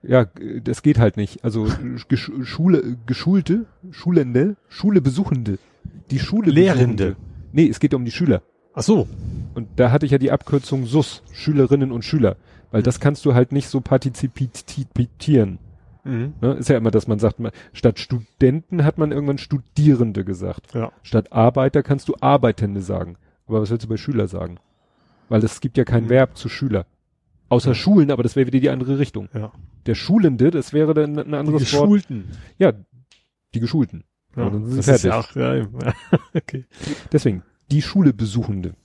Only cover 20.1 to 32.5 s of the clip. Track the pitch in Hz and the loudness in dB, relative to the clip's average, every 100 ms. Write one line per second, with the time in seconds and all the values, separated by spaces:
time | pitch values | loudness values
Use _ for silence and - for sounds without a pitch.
20.1 | 101 95 90 92 90 _ 120 113 _ - | -2 -6 -6 -8 -10 _ -8 -8 _ -2
21.1 | 113 - 117 117 131 131 151 - 139 - | -2 0 2 2 2 0 0 0 -4 -4
22.1 | - 135 139 123 - 101 98 92 95 87 | -2 2 2 2 0 -4 -6 -6 -8 -8
23.1 | 85 _ _ - 110 107 117 110 110 - | -14 _ _ -6 -4 -2 -4 -4 -8 -4
24.1 | 123 98 90 87 87 _ _ _ _ _ | -4 -4 -6 -10 -14 _ _ _ _ _
25.1 | _ _ 113 110 - 131 - 123 120 113 | _ _ 0 0 -2 -4 -2 0 0 2
26.1 | 127 131 - 117 - 135 104 - _ _ | 2 2 -2 -12 -6 -2 -2 -4 _ _
27.1 | _ _ _ _ 123 - 123 185 202 143 | _ _ _ _ 2 2 0 4 6 6
28.1 | 127 120 135 127 131 135 131 127 139 139 | 2 0 0 2 2 2 0 -2 -2 -2
29.1 | 104 98 123 104 - - _ - 113 - | -4 -10 -10 -12 -16 -20 _ -6 -4 2
30.1 | 208 170 120 139 165 - 147 156 156 151 | 4 4 4 2 2 -4 0 2 2 0
31.1 | 147 147 147 151 151 131 143 202 208 - | -4 -6 -4 -2 0 0 2 4 4 0
32.1 | 120 90 - - | -12 -12 -16 -20